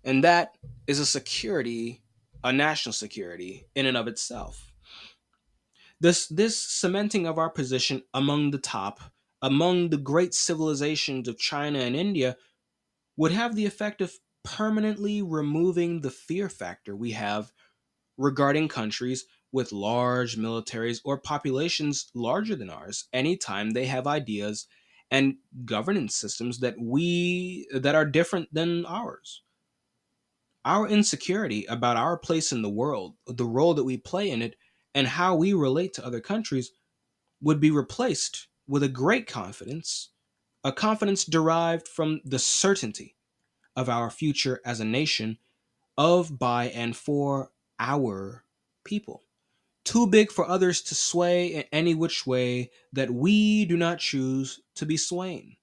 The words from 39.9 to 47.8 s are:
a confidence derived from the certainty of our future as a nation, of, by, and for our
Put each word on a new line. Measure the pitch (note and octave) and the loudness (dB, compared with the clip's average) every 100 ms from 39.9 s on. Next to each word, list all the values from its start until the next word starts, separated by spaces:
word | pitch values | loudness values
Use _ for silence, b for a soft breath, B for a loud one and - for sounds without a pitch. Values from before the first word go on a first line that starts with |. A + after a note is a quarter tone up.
| - - _ _ _ _ _ | -10 -10 _ _ _ _ _
a | C#3 | -6
confidence | - G#3+ G#3+ G3+ G3 | 0 0 2 0 0
derived | - D#3+ D#3+ E3 E3+ E3 - | 2 2 4 2 2 -2 -6
from | - D#3 D#3 | -2 -2 -2
the | C3+ C3 | -4 -2
certainty | - - G3 G3 A2+ - G2+ _ _ _ _ _ _ - | 0 2 2 2 -2 -8 -16 _ _ _ _ _ _ -6
of | B2 | -2
our | A#2+ A#2 | -2 -2
future | - D#3 C#3 C3+ B2+ | -2 -2 0 -2 -2
as | B2 A2+ | -4 -4
a | |
nation, | A2 B2 D3+ - A2+ A2+ _ _ _ _ _ - | 0 0 0 -2 -4 -8 _ _ _ _ _ 2
of, | D#3 F3+ E3+ C3+ | 4 4 2 -2
by, | B2 A#2+ A#2+ | 0 2 0
and | A#2 A#2 A#2 | -4 -6 -4
for | - C#3+ C#3 C#3 - _ _ | -2 0 0 -2 -4 _ _
our | - | -6